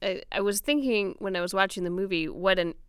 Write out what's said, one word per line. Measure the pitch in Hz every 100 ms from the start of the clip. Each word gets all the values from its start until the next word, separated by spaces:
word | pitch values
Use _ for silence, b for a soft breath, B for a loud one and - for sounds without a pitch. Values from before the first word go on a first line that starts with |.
I, | 196 180 -
I | -
was | 202 202
thinking | - 294 269 214 196 -
when | 196 180
I |
was | 180
watching | 190 190 190
the | 175
movie | 175 196 175 160
what | - 190 185
an | 170 -